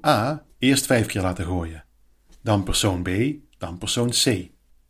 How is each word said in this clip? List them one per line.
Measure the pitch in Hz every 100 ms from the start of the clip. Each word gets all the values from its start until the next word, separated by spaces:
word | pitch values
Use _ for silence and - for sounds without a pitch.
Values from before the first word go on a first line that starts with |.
| 147
A | 120 123 151 - _
eerst | 127 131 -
vijf | 123 104
keer | 104
laten | 92 87 85
gooien. | 92 82 80 - _ _ _ _ -
Dan | 113 104
persoon | 95 - 104 90
B, | 90 95 135 151 - _
dan | 85 87
persoon | - 123 120
C. | 120 135 98 90 _ _ _ _